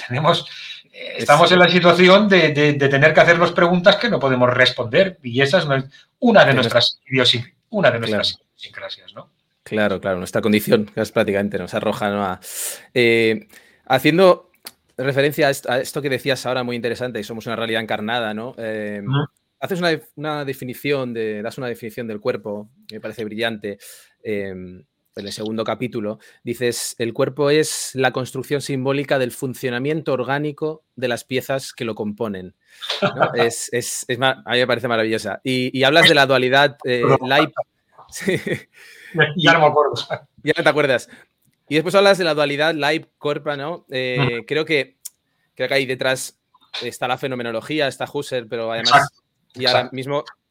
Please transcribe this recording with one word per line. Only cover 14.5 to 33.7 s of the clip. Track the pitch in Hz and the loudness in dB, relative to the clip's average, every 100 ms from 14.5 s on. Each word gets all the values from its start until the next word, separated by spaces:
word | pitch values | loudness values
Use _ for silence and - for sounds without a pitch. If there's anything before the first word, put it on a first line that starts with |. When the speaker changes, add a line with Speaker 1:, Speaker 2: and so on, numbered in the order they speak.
| _ - - _ - | _ -20 -20 _ -6
Speaker 2:
referencia | 135 135 143 147 143 | -2 0 0 2 0
a | |
est-, | 139 - | 0 -4
a | 123 | -4
esto | - 156 | -4 -6
que | 139 | -4
decías | 127 139 127 123 | -4 -2 -4 -2
ahora, | 127 | -4
muy | 120 120 | -4 -4
interesante, | 117 113 123 110 | -4 -4 -6 -6
y | |
somos | 104 110 120 | -10 -10 -8
una | 110 | -6
realidad | 113 113 | -2 -4
encarnada, | 110 110 107 120 110 107 | -2 -4 -4 -4 -4 -6
¿no? | 123 123 | -10 -10
Eh, | 110 110 104 104 | -8 -6 -6 -8
Speaker 1:
Ujú. | 101 139 151 _ _ _ | -4 -4 -4 _ _ _
Speaker 2:
haces | 135 175 | -8 -2
una | 175 | -2
def-, | 156 - - | -2 -6 -10
una | 151 147 139 | -8 -6 -6
definición | 131 127 113 143 143 123 | -8 -10 -8 -4 -4 -4
de, | 113 110 104 | -6 -6 -6
das | 113 139 | -8 -8
una | 123 | -10
definición | 110 113 127 113 | -10 -12 -10 -10
del | 104 | -6
cuerpo, | 127 113 107 104 107 _ - | -4 -4 -6 -10 -12 _ -20
que | 107 | -14
me | |
parece | 110 107 | -12 -10
brillante, | 107 107 113 107 104 101 - - _ _ | -8 -4 -4 -4 -8 -10 -16 -20 _ _
eh, | 113 101 98 92 92 92 _ _ _ | -6 -6 -6 -10 -14 -18 _ _ _
en | 101 101 | -14 -12
el | |
segundo | - 107 113 113 | -8 -6 -4 -4
capítulo, | 110 120 120 104 107 _ _ | -4 -6 -6 -8 -10 _ _
dices, | 123 113 120 117 - - | -10 -4 -2 -2 -6 -6
"El | 117 | -6
cuerpo | 110 131 135 143 | -2 -2 0 2
es | 151 147 - - 131 | 2 0 -4 -6 -2
la | 131 | -2
construcción | 131 120 135 123 143 | -2 -6 -8 -6 -6
simbólica | - 135 131 139 139 139 | -4 -4 -2 -2 0 -2
del | 123 | -2
funcionamiento | - 135 113 127 120 139 160 147 | -4 -8 -6 -6 -4 -4 -4 -2
orgánico | 131 123 143 151 143 156 156 _ - | -4 -2 -4 -4 -6 -8 -8 _ -6
de | 123 | -4
las | 117 - | -4 -4
piezas | 127 - 135 - | -6 -4 -6 -6
que | - 117 | -10 -8
lo | 107 | -6
componen", | 104 104 113 95 92 - _ - - - | -6 -6 -6 -6 -12 -18 _ -12 -10 -2
¿no? | 196 131 147 | -2 0 -2
Speaker 1:
<laughs> | 120 117 | 0 -2
Speaker 2:
Es, | - - | -2 -6